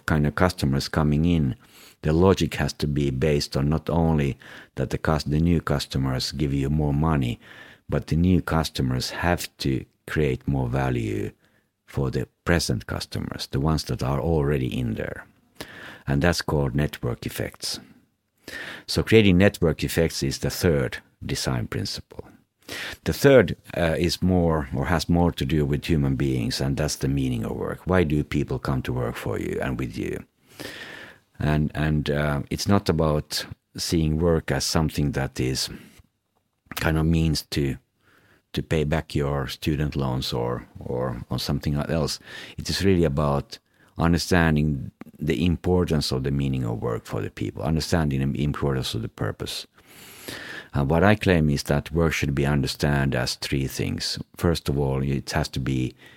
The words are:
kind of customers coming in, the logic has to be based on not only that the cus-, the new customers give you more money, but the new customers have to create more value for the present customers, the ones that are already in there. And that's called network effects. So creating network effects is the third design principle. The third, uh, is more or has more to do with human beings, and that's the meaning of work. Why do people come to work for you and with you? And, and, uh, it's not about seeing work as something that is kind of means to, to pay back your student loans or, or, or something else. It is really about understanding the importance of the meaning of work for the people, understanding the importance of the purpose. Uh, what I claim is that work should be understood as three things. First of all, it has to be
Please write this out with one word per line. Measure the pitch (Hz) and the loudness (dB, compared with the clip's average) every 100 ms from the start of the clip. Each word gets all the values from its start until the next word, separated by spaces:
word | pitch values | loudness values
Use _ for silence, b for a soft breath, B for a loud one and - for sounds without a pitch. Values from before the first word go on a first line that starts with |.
| - | 0
kind | 80 73 | 2 2
of | - | 2
customers | 90 - 71 69 - | 2 2 0 0 0
coming | - 76 73 85 | 0 2 2 2
in, | 85 67 58 B B B B | 2 0 -2 B B B B
the | 76 | 0
logic | 80 92 90 76 - | 4 6 6 2 -2
has | 71 | -4
to | - 76 | -2 -2
be | 71 69 | 0 0
based | 64 78 73 - 69 | 0 2 2 0 -2
on | 71 | 0
not | 78 - | 0 0
only | 85 82 78 69 62 B B B - | 2 2 2 0 -4 B B B -6
that | 65 | -4
the | - | -2
cus-, | - 76 | 0 0
the | 73 76 | 0 2
new | 82 82 | 4 2
customers | - 73 - 69 67 65 - | 2 -2 -2 -2 -2 -2 -4
give | 69 71 | -2 -2
you | 69 135 | 0 0
more | 76 - | 0 0
money, | - 160 151 123 117 B B B B B | 2 2 2 0 -4 B B B B B
but | 73 - | -4 0
the | 78 | 2
new | 90 90 | 4 4
customers | - 80 78 - 65 64 - | 4 0 0 -2 -2 -2 -4
have | - 87 87 - - | -2 0 0 -2 -6
to | 71 65 - _ - | -2 -2 -6 _ -6
create | 78 73 64 - | 0 0 0 -2
more | - 120 | -2 0
value | 131 135 123 107 104 104 - _ _ _ _ _ | 0 0 -2 -2 -4 -6 -10 _ _ _ _ _
for | - 65 | -4 -2
the | 65 57 _ - | -2 -6 _ 0
present | 85 - 58 - | 0 2 -4 -4
customers, | - - - 50 - - | -8 -8 -8 -8 -8 -6
the | 67 | -2
ones | 76 76 - | 0 0 -2
that | 60 | -4
are | 64 69 | -2 -2
already | 78 80 71 71 64 60 | 0 2 2 0 -2 -4
in | 60 | -4
there. | 55 - - - _ _ - B B B B B | -4 -6 -10 -16 _ _ -18 B B B B B
And | 71 | 2
that's | 85 85 | 2 2
called | - 76 69 67 | 0 0 0 0
network | 73 - 62 60 - | -2 -2 -6 -4 -8
effects. | - - - - - - - _ _ _ _ B B B B B | -6 -8 -8 -10 -10 -12 -20 _ _ _ _ B B B B B
So | - | -2
creating | 78 110 101 90 | 4 6 8 8
network | 101 - 82 73 | 6 4 0 0
effects | 73 - 82 - | -2 2 0 0
is | 69 65 | -4 -2
the | 71 | -4
third | - 90 73 62 - _ - - | 0 2 2 0 -6 _ -14 -8
design | 71 - 64 55 | -4 -2 -2 -4
principle. | - 104 - - - - - _ _ B B B B - | -6 -6 -8 -12 -16 -18 -18 _ _ B B B B -4
The | |
third, | 78 139 131 90 - - - | 4 8 8 6 0 -6 0
uh, | 82 73 | 0 2
is | 85 - | 0 2
more | 90 92 85 80 69 64 | 2 4 4 2 0 -4
or | 69 | 0
has | 82 - | 0 2
more | 85 85 | 4 4
to | - 69 | 2 0
do | 78 71 | 0 0
with | 73 - | -2 0
human | 80 69 65 | 0 2 0
beings, | 69 64 57 - | 0 0 -2 -2
and | 67 67 | -2 -2
that's | 76 - | -2 -2
the | 69 | -2
meaning | 69 65 60 | 0 0 -2
of | 110 64 | -4 -6
work. | - - - | -6 -6 2
Why | 92 | 2
do | 80 76 | 4 2
people | 71 73 65 65 | 0 -2 -2 -4
come | - 65 | -2 -4
to | 62 | -2
work | 62 60 - | -4 -4 -6
for | - 50 | -6 -6
you | 50 85 | -4 -4
and | - 127 | -4 -4
with | 127 - | -6 -6
you? | - - - _ B B B B B B B B B - | -6 -8 -12 _ B B B B B B B B B -4
And, | 76 76 73 | 0 2 0
and, | - 78 76 69 | 0 0 0 0
uh, | 71 73 71 64 | 0 0 -2 -4
it's | 76 - | -6 2
not | 101 - | 2 4
about | 80 78 76 - - - - _ - | 2 2 0 -2 -8 -8 -14 _ -10
seeing | - 85 78 78 | -2 0 2 2
work | 87 80 - | 2 2 0
as | 67 | -4
something | - 85 78 - 71 | 0 0 0 0 -2
that | 69 67 - | -2 -4 -4
is | 64 65 - B B B _ _ _ _ _ _ - - | -4 -2 -6 B B B _ _ _ _ _ _ -14 -4
kind | 80 78 | 0 2
of | 80 | 2
means | 82 80 73 - | 4 2 0 -2
to, | 78 69 64 _ _ b b b b b | -2 -2 -4 _ _ b b b b b
to | - | -8
pay | 69 80 | -2 0
back | 73 80 - 78 | 2 -2 -2 -2
your | 71 71 65 | -2 -2 -4
student | - - 73 76 73 | -6 -2 -2 -2 -2
loans | 67 64 65 | -2 -2 -4
or, | 64 60 62 - - | -4 -4 -6 -10 -16
or, | - 62 65 60 - | -8 -4 -4 -6 -8
or | 64 | -6
something | - 71 80 73 | -2 -2 -2 -2
else. | - 80 71 - B B B B | -2 0 -2 -4 B B B B
It | 76 | -6
is | 82 95 | 0 4
really | 90 | 4
about | 80 71 73 71 - - b b b b | 4 2 0 0 -4 -14 b b b b
understanding | 82 85 - 90 82 76 76 69 78 - - - | 2 2 4 4 6 4 2 -2 -6 -14 -20 -8
the | 76 64 90 | -2 0 2
importance | 80 90 90 80 80 - | 2 2 2 2 0 0
of | 65 | -2
the | 65 | -2
meaning | 69 69 65 58 | -2 0 -2 -2
of | 58 | -4
work | 58 57 - | -4 -6 -6
for | 53 | -6
the | 50 | -6
people, | - 50 - | -6 -8 -4
understanding | 60 80 - 87 76 67 67 | -2 -2 2 2 2 0 -2
the | - | 0
importance | 73 71 71 65 64 | -2 0 0 0 -2
of | 113 | -6
the | 113 | -8
purpose. | - 53 - - - - B B B B B B B B B B | -6 -6 -6 -10 -10 -14 B B B B B B B B B B
Uh, | 69 | -2
what | 69 82 | 2 4
I | 95 107 | 6 4
claim | 95 87 76 | 4 4 4
is | 69 | 0
that | - 73 - | 0 -2 0
work | 78 82 | 2 2
should | - 71 69 | 2 -2 0
be | 71 | 0
understood | 73 65 - 73 71 69 64 | 0 0 0 0 2 0 0
as | 64 - | -4 -6
three | - 69 65 | -4 -2 -2
things. | - 50 50 - - - - | -4 -4 -4 -6 -8 -10 -2
First | 90 80 - | 0 0 0
of | 69 | 0
all, | 67 67 | 0 0
it | 69 67 - | -2 -2 -2
has | 80 71 | -4 -2
to | - | -4
be | 65 65 64 B B | -2 -2 -2 B B